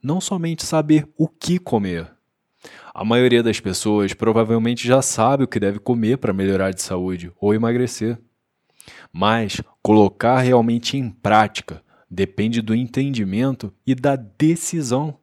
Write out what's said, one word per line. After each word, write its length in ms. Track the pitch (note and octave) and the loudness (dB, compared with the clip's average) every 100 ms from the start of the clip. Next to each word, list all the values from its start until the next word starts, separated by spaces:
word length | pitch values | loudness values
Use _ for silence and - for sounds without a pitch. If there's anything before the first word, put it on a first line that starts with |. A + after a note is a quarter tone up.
Não 180 | C3 F3 | -2 -4
somente 440 | F#3 F#3+ E3 D#3+ | -2 -4 -4 -6
saber 440 | - D#3+ D3+ D#3 D3+ _ | -2 -2 2 2 2 _
o 100 | D#3 | -4
que 300 | _ - F3+ | _ -2 -2
comer. 520 | - A2+ G2 E2+ E2 _ _ _ _ _ - - - | 0 -2 -2 -6 -10 _ _ _ _ _ -20 -20 -18
A 100 | - | -8
maioria 380 | G#2 A#2+ B2+ A#2 | 0 4 4 4
das 180 | A#2 G#2 | 2 -2
pessoas 540 | G2 F#2 G#2+ G#2 G2 | -4 -4 0 0 0
provavelmente 720 | - A2 A2 A2 A#2 A2+ A#2+ A#2+ | 0 0 2 2 0 0 -4 2
já 160 | C3 | 2
sabe 420 | C3 - A2+ C#3 | 2 0 2 2
o 40 | C3 | 0
que 120 | A2+ | -2
deve 180 | G2+ G2+ | -2 -4
comer 380 | - A#2+ A2 C3+ | -4 0 0 0
para 160 | G#2+ | -2
melhorar 400 | F#2+ F#2+ F#2+ F#2+ | -2 0 0 -2
de 80 | F#2 | -4
saúde 500 | - F#2 F#2 F2+ F2 - | -6 -4 -4 -6 -10 -4
ou 140 | G2+ | 0
emagrecer. 640 | A2 A2+ A#2+ B2 - A2 A2+ _ _ _ _ _ _ - - - | 2 2 0 -2 -2 -6 -6 _ _ _ _ _ _ -20 -20 -18
Mas 480 | E2 G2 A2+ G#2+ - - _ | -2 0 0 -2 -8 -12 _
colocar 560 | - G#2+ G2+ - A#2 B2+ | 2 6 4 2 0 2
realmente 580 | B2+ B2 A#2 A#2 A#2 C#3+ | 4 4 2 -2 -4 -6
em 140 | B2 | -6
prática 720 | - G#2 G#2+ G#2+ - - D#2+ _ _ _ | -6 2 4 4 -2 -14 -18 _ _ _
depende 520 | F2+ F#2+ - G#2+ A#2 | -4 -4 -2 -2 -2
do 120 | G#2+ | -2
entendimento 1000 | A2+ B2 C3+ C#3 C3 G2 G2 C3 B2+ G#2 _ - | -2 -2 -2 -2 -2 -2 0 -2 -2 -10 _ -4
e 80 | |
da 220 | C3 C#3+ C3+ | 0 0 -2
decisão. 1000 | A2 _ D#3 E3 - E3+ C3+ B2+ D#3 C#3+ | -6 _ 2 2 -2 -6 -2 -2 -2 -8